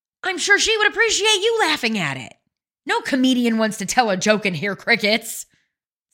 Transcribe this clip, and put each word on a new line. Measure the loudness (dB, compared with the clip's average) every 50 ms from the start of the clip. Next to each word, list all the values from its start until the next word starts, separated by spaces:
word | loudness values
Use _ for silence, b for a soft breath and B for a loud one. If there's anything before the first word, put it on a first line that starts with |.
| _ _ _ _ -6
I'm | -6 -4 -4
sure | 2 2 4 4
she | 4 2 2
would | 2 2 0
appreciate | 2 0 0 0 0 0 2 2
you | 2 2 2 0 0 2
laughing | 0 0 0 -2 -2 -2 -2 -2
at | -4 -4 -6 -8
it. | -10 -14 -18 _ _ _ _ _ _ _ _ _ _ -4
No | -2 -2
comedian | -2 -2 0 2 2 2 2 2 2 0 2 0
wants | 0 -2 -2 -6
to | -6
tell | -2 0 0 2 2
a | 0 0
joke | 2 2 0 2 0 -2
and | -4
hear | -2 -4 -4 -6
crickets." | -6 0 0 0 2 2 0 0 0 -2 -6 -12 -12 -14 -16 _ _ _ _ _ _ _ _ _ _ _ _